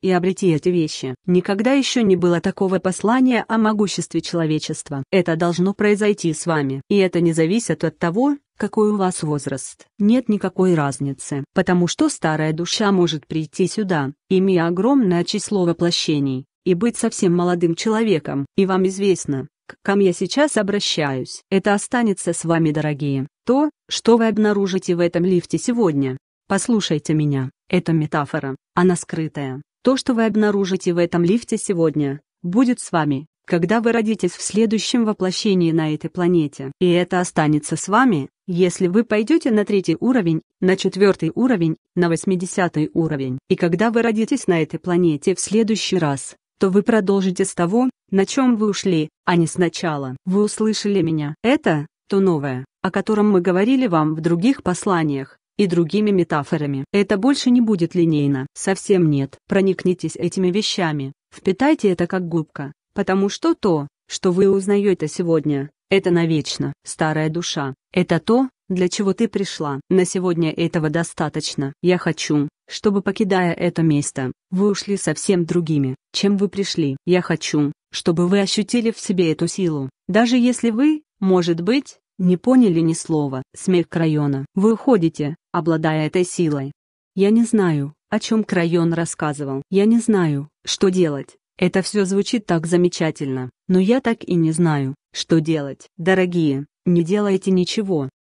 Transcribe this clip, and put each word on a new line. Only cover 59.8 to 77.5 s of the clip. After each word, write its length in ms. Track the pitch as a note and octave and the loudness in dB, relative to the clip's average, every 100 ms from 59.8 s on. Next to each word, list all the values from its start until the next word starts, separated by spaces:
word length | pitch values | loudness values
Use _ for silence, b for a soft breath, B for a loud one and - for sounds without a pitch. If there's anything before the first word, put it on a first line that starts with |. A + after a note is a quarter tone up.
| F#3 F3+ D#3+ - | -2 -2 -4 -4
этими 360 | F3 F3+ F#3 | -6 -2 -2
вещами, 640 | F3+ G#3+ - E3+ D3+ C3+ - _ | 0 -4 -2 -2 -4 -8 -12 _
впитайте 560 | - - F#3+ C#4 D#4+ G#3 | -6 -4 0 2 2 0
это 180 | F3+ - | 0 -2
как 200 | F#3 F3 | -2 -2
губка, 460 | E3 D#3 - C#3 - _ | -4 -4 -10 -14 -14 _
потому 360 | - G3 F#3+ G3 | -6 -2 0 0
что 240 | - D#4+ | -2 -2
то, 340 | E4+ G#3+ D#3+ C#3+ _ _ | 0 0 0 -2 _ _
что 240 | - F#3+ | -4 0
вы 180 | F3 G3 | 2 4
узнаете 580 | G3 F#3+ G3+ G3+ F3+ D#3 | 2 2 0 2 0 -2
сегодня, 640 | - F3 D#3+ D3 C#3+ C#3+ _ _ | -4 0 0 0 -2 -4 _ _
это 200 | G3 F#3+ | 0 2
навечно. 640 | F3 E3 D#3+ C#3 - C#3 C#3+ | 2 2 0 -2 -6 -6 -8
Старая 460 | - - D#3+ D#3 D#3 | -16 -4 -2 0 -2
душа, 460 | D#3+ F3 - C#3 C3+ _ | -4 -6 -6 -6 -10 _
это 280 | - F3 E3 | -2 0 0
то, 300 | - A#3 C4 _ _ | 2 2 2 _ _
для 220 | F3+ F3+ | -2 -2
чего 240 | - G3 | 0 -2
ты 140 | F#3 A3+ | 0 -2
пришла. 520 | G3+ G3 - D3+ C#3 - | -2 -6 -6 -6 -8 0
На 160 | F#3 F3+ | 2 2
сегодня 460 | F#3+ F#3 E3+ E3 | 0 -2 0 -2
этого 380 | D#3 E3+ E3+ D#3 | 0 -2 -2 -2
достаточно. 840 | D#3+ E3+ - D#3 D3+ D3 - C#3 - | -2 -4 -4 -6 -4 -8 -6 -8 -4
Я 160 | F3 F3+ | 0 0
хочу, 500 | F3 D#3 - D3 D3 _ _ | 0 -6 -2 0 -2 _ _
чтобы, 360 | - G#3+ G3 | -4 -2 0
покидая 500 | G3 G3 G#3 F#3+ F3 | -2 -2 0 2 0
это 300 | E3 F3 E3+ | 0 -2 0
место, 480 | E3 D3 C#3+ - B2+ - _ | 2 2 -2 -6 -8 -8 _
вы 220 | F#3 G#3 | 0 0
ушли 260 | G3+ - G3 | 0 -4 -4
совсем 480 | - D3+ - F#3 E3 | -2 -4 0 0 2
другими, 500 | F3 D#3+ D#3 C3+ C3 _ | 0 0 0 0 -4 _
чем 260 | - G3 G3+ | -2 0 2
вы 100 | G3 | 0
пришли. 500 | F#3+ G3 - D3 C3+ - | -2 -6 -2 -2 -4 0
Я 160 | F3+ | 0
хочу, 500 | E3+ D#3+ - | 0 -4 -2